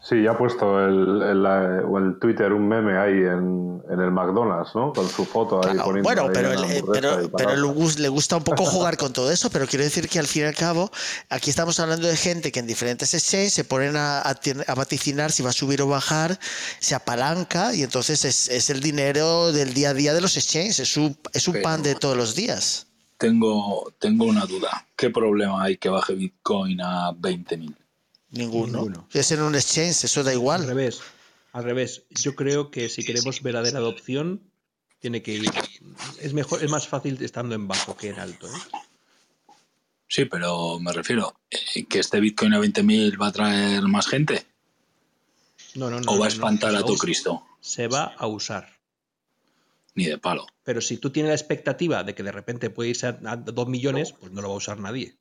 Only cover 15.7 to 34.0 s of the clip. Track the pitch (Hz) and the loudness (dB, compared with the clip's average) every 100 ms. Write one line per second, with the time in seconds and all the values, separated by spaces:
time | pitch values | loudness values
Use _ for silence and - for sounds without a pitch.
15.7 | 139 139 143 131 156 160 190 - - - | 2 2 2 2 0 0 -2 -6 -8 -8
16.7 | - - 135 - 120 135 170 175 170 208 | -4 -2 -2 -2 0 0 0 -2 0 0
17.7 | 226 131 127 120 147 143 123 - 123 - | 0 0 0 0 0 2 0 0 0 0
18.7 | 139 147 147 139 143 156 170 170 147 135 | 0 0 0 2 2 2 4 2 2 0
19.7 | 127 143 139 147 156 185 151 - 156 190 | 2 2 4 4 4 2 0 0 0 0
20.7 | 208 127 - 151 139 - - - 170 160 | 0 0 0 0 -2 -6 -2 0 0 0
21.7 | 160 143 135 143 127 117 123 233 - - | 0 0 0 0 2 0 -2 -2 -2 -2
22.7 | - - _ _ _ 113 113 110 107 101 | -4 -8 _ _ _ 2 4 4 2 0
23.7 | 98 - _ 107 113 113 107 98 92 - | -4 -6 _ 2 4 4 4 2 -4 -4
24.7 | - - - 123 110 110 104 101 95 95 | -6 -10 -2 0 2 2 2 2 0 0
25.7 | 95 - - - 190 190 _ - 101 95 | 0 0 0 0 -2 -4 _ -2 0 0
26.7 | 90 90 90 87 85 95 90 87 82 80 | -2 -2 -2 -4 -4 -4 -4 -6 -8 -8
27.7 | - _ _ _ _ _ 127 120 117 113 | -16 _ _ _ _ _ -8 -4 -2 -2
28.7 | 123 113 87 - 151 135 156 151 147 139 | -2 -4 -8 -4 0 2 2 2 2 0
29.7 | - 170 160 156 - 135 127 123 170 143 | 0 0 0 0 0 0 2 2 0 0
30.7 | 127 131 - - - _ _ _ 123 120 | 0 -2 -4 -14 -20 _ _ _ -8 -4
31.7 | 123 120 - _ - 139 135 139 143 143 | -2 -2 -6 _ -4 -4 -2 -2 0 -2
32.7 | 131 117 - 110 120 127 127 131 117 117 | -6 -6 -6 -4 -2 -2 -4 -4 -2 -2
33.7 | 135 117 110 | -2 -4 -4